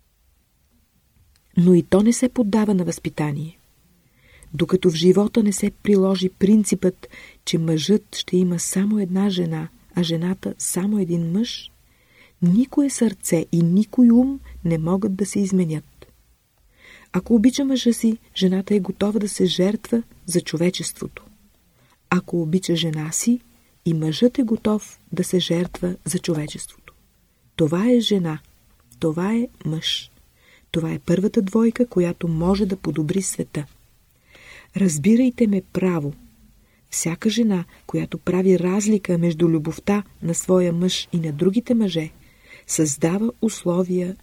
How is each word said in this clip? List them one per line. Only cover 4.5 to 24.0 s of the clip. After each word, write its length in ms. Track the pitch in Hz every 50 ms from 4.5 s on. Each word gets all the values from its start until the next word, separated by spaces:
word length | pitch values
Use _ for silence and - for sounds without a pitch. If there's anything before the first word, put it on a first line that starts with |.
| -
Докато 360 | 143 175 160 185 185 - 180
в 40 | 160
живота 480 | 156 165 185 180 190 202 208 - 240 220
не 100 | 208 196
се 180 | - - 208
приложи 580 | - - - - 208 196 185 190 196 185 185 185
принципът, 800 | - _ 190 190 214 220 208 - - 185 - 185 180 - - - - - - - - _ _
че 140 | - - 165
мъжът 580 | 165 160 160 156 156 - 202 214 208 _ -
ще 200 | - - - -
има 220 | 180 185 180 175 170
само 400 | - - - 185 190 208 214 214
една 320 | 196 175 180 190 196 208
жена, 380 | 190 180 175 165 160 160 160 165 - _ _ _ -
а 80 | 180 180
жената 520 | 156 165 160 170 180 190 185 - 202 - -
само 400 | - - - 180 180 202 214 208
един 340 | 190 165 170 170 170 165 170
мъж, 380 | 202 233 247 - - - - - _ _ _ _ _ _ _ _ _ - _ _ _ -
никое 480 | 175 180 214 262 - - - 285 277
сърце 560 | - - 240 220 - - - - - 165 160 - -
и 100 | 170 170
никой 480 | 165 175 196 214 - - - 247 233
ум 300 | 226 240 254 269 277 277 - - - - -
не 140 | 175 165 160
могат 360 | 160 165 180 196 196 214 190
да 120 | 190 202
се 140 | 190 - 208
изменят. 680 | 202 185 196 185 180 160 156 156 - - _ - - - _ _ _ _ _ _ _ _ _ _ _ _ _ _ - - - - - _ -
Ако 220 | 185 180 - 226
обича 300 | 240 208 262 240 - 285
мъжа 280 | 269 269 247 - 233 226
си, 260 | - - 226 220 226 - _ _
жената 380 | - 196 185 185 190 190 - 208
е 60 | 208
готова 380 | 185 190 190 - 196 208 208 233
да 100 | 202 202
се 180 | - - 190
жертва 560 | 185 160 - 180 190 214 233 - - - 233 233 - - - -
за 140 | - 165 175
човечеството. 840 | - - - 156 170 180 185 - 170 - - - - - - - - - _ _ _ _ _ _ _ _ _ _ _ _ _ _ _ _
Ако 320 | - 180 180 - - 175 165
обича 340 | 156 160 185 185 - 170
жена 360 | 165 160 165 151 156 151 156 160
си, 280 | - - 233 240 247 - _ _ _ _ _ _ _ _
и 100 | 175 165
мъжът 440 | 156